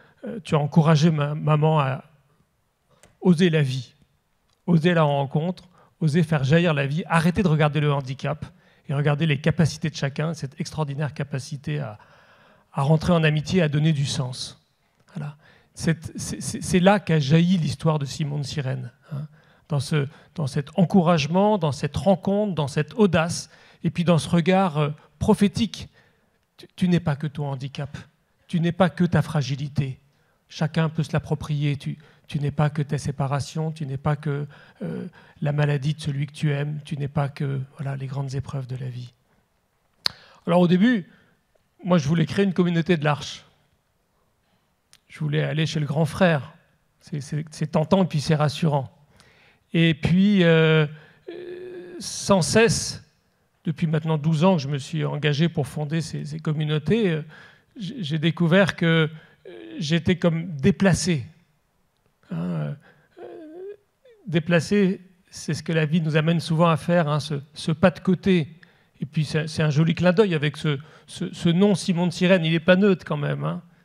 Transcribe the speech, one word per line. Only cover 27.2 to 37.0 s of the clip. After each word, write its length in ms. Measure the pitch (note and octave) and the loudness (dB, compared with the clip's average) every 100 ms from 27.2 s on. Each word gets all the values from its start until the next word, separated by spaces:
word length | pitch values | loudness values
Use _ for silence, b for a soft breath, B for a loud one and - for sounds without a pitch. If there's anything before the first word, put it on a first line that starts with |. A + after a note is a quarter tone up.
| D3+ | -4
ton 200 | - C#3+ | -6 -8
handicap, 520 | C3+ C3+ - C3+ - - _ _ _ _ | -8 -10 -10 -10 -12 -18 _ _ _ _
tu 140 | F3 | -2
n'es 100 | E3+ | 0
pas 200 | E3+ F3+ | 2 0
que 120 | - | 2
ta 200 | F3 D#3 | 2 2
fragilité. 760 | - D#3 B2 C3+ C#3+ - C3+ C3 _ _ _ _ _ | 0 -2 -2 -6 -4 -4 -4 -8 _ _ _ _ _
Chacun 400 | - D#3 E3 D#3+ | -6 -4 0 -2
peut 140 | D#3+ | -2
se 100 | D3 | -2
l'approprier. 640 | D#3 - D#3 - D3 D3 C#3 | -4 -2 -6 -4 -2 -2 -2
Tu, 220 | D#3 C#3 b b _ | -6 -10 b b _
tu 100 | D3+ | -4
n'es 120 | C#3+ | -4
pas 180 | C#3+ D3+ | 0 0
que 120 | D3+ | 0
tes 160 | C#3 C#3+ | -4 -4
séparations, 720 | D3 C3+ C#3 C#3 - D#3+ D#3+ | -4 -4 -2 -2 -4 -4 -6
tu 140 | D#3 C#3 | -6 -8
n'es 100 | C3+ | -4
pas 180 | D#3 D3 | -2 -2
que, 300 | D3+ C#3+ D3 B B _ | -2 -6 -6 B B _
euh, 240 | E3+ D#3+ F#3 B B B | -10 -8 -10 B B B
la 120 | D3+ | -4
maladie 420 | D3 D3 D3 C#3 | 0 0 0 -2
de 60 | D3+ | -4
celui 260 | - C#3 D3 | -6 -6 -6
que 60 | |
tu 200 | - D#3 | -4 -2
aimes, 280 | C#3+ D3 D3+ | -2 -4 -8
tu 120 | - | -8
n'es 120 | C#3+ | -8